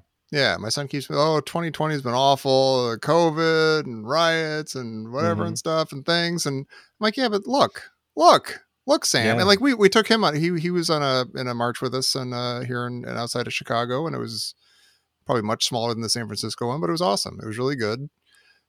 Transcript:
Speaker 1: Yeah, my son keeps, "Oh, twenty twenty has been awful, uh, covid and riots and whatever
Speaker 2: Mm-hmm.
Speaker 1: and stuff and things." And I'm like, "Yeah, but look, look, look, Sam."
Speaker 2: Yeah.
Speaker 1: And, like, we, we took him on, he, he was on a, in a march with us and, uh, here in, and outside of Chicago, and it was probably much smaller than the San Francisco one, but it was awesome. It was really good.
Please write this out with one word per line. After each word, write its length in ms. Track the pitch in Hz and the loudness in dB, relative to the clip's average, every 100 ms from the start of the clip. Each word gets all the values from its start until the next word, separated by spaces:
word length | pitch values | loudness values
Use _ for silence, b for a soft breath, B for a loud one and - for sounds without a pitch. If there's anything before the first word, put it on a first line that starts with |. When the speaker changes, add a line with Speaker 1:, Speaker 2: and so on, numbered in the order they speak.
| _ _ - | _ _ -6
Speaker 1:
Yeah, 260 | 151 123 90 | 0 0 0
my 120 | 104 | -4
son 180 | 131 143 | -6 -6
keeps, 180 | 143 127 | -8 -4
"Oh, 300 | 151 151 156 | 0 2 2
twenty 300 | - 170 170 | -2 -4 -4
twenty 240 | 143 156 | -4 -2
has 80 | 151 | -2
been 140 | 127 123 | -2 2
awful, 760 | 139 139 139 131 135 131 123 | 4 4 4 4 4 4 0
uh, 80 | 110 | -2
covid 880 | - 160 170 156 165 160 156 156 131 | 2 4 4 2 2 4 4 2 -2
and 240 | 113 107 | -8 -2
riots 640 | 151 165 165 156 151 156 | 2 2 2 -2 -4 -6
and 400 | 135 117 110 110 | -8 -8 -10 -8
whatever 280 | 127 165 165 | -2 -2 0
Speaker 2:
Mm-hmm. 60 | - | -4
Speaker 1:
and 80 | 113 | -4
stuff 340 | 165 160 156 | -2 -2 -2
and 120 | 139 | -6
things." 440 | 131 170 170 175 151 | -2 0 0 -2 -4
And 180 | 135 139 | -4 -8
I'm 280 | - _ - | -18 _ -4
like, 160 | 214 220 | -4 0
"Yeah, 140 | 254 | 0
but 160 | 208 202 | -2 0
look, 460 | 269 - - - _ _ - | 2 2 0 -20 _ _ 4
look, 500 | 339 247 - - _ _ - | 8 8 6 -14 _ _ 0
look, 180 | 302 - | 0 2
Sam." 180 | 131 220 | 2 2
Speaker 2:
Yeah. 80 | 220 | 4
Speaker 1:
And, 60 | 190 | 4
like, 140 | 202 | 4
we, 140 | 277 233 | 4 6
we 120 | 196 | 6
took 200 | 220 208 | 6 4
him 160 | 226 | 4
on, 120 | 185 147 | 2 2
he, 240 | 170 175 | 0 0
he 120 | 170 | 0
was 180 | 175 165 | 0 0
on 140 | 156 | 0
a, 220 | 139 131 123 135 | 2 0 -2 -4
in 80 | 127 | -6
a 60 | |
march 260 | 120 120 120 | -2 -2 -2
with 140 | 131 | -4
us 220 | 127 127 135 | -2 -2 -2
and, 180 | 127 | -4
uh, 280 | 123 123 123 | -6 -6 -6
here 260 | 123 123 123 | -6 -6 -6
in, 180 | 123 123 | -8 -8
and 120 | 117 | -6
outside 260 | 117 120 120 | -6 -4 -4
of 80 | |
Chicago, 540 | 123 - 117 120 127 165 | -6 -2 -2 0 -2 -4
and 80 | 131 | -6
it 40 | |
was 360 | 113 110 - - b b b b b _ - | -8 -8 -10 -12 b b b b b _ -4
probably 160 | 127 | -2
much 220 | 107 117 - | -2 -2 -2
smaller 280 | 123 117 | -2 -4
than 80 | 113 | -4
the 60 | 113 | -4
San 180 | 120 110 | -6 -6
Francisco 400 | 107 113 - 120 | -8 -8 -6 -6
one, 120 | 143 | -4
but 80 | 170 | -4
it 40 | |
was 80 | 165 | -2
awesome. 380 | 180 196 - - | 0 -2 -4 -10
It 60 | 110 | -12
was 100 | 107 | -6
really 180 | 127 143 | -6 -4
good. 340 | 107 117 143 _ b b b b | -4 -4 -8 _ b b b b